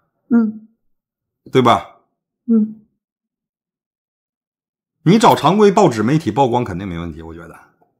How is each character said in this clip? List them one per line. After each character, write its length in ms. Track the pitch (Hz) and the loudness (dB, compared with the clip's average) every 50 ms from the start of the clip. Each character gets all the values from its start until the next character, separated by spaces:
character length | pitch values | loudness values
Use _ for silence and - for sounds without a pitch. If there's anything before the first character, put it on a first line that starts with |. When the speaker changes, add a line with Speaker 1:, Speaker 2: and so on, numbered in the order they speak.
| _ _ _ _ _ _ | _ _ _ _ _ _
Speaker 1:
嗯。 380 | 240 233 220 214 - - - _ _ _ _ _ _ _ _ _ _ _ _ _ _ _ _ - | 0 0 0 -2 -6 -12 -20 _ _ _ _ _ _ _ _ _ _ _ _ _ _ _ _ -2
Speaker 2:
对 120 | - 135 | 0 2
吧？ 240 | 123 120 107 87 - - _ _ _ _ _ _ _ _ _ _ _ | 2 2 2 0 -2 -8 _ _ _ _ _ _ _ _ _ _ _
Speaker 1:
嗯。 360 | 240 226 220 214 220 - - _ _ _ _ _ _ _ _ _ _ _ _ _ _ _ _ _ _ _ _ _ _ _ _ _ _ _ _ _ _ _ _ _ _ _ _ _ _ _ _ _ _ _ _ _ | 0 0 0 0 -2 -6 -16 _ _ _ _ _ _ _ _ _ _ _ _ _ _ _ _ _ _ _ _ _ _ _ _ _ _ _ _ _ _ _ _ _ _ _ _ _ _ _ _ _ _ _ _ _
Speaker 2:
你 140 | 151 202 226 | 2 4 4
找 160 | 233 185 - | 4 4 2
常 220 | - 139 151 190 | 2 0 0 2
规 160 | 214 208 202 | 4 2 4
报 160 | 180 214 202 151 | 4 4 2 2
纸 140 | 117 110 | 0 0
媒 160 | 104 120 156 156 | -2 -2 -2 -2
体 120 | - 110 | -2 -4
曝 180 | 101 135 139 117 | -2 -2 -2 0
光 140 | 120 123 | -2 -4
肯 160 | 123 - 90 87 | -4 -6 -8 -10
定 80 | 101 | -10
没 120 | 95 85 82 | -10 -10 -10
问 140 | 85 85 | -10 -12
题， 100 | 76 80 | -14 -16
我 100 | 80 80 | -18 -18
觉 80 | 80 85 | -20 -20
得 160 | 82 82 - - _ _ _ _ _ _ _ | -20 -20 -20 -20 _ _ _ _ _ _ _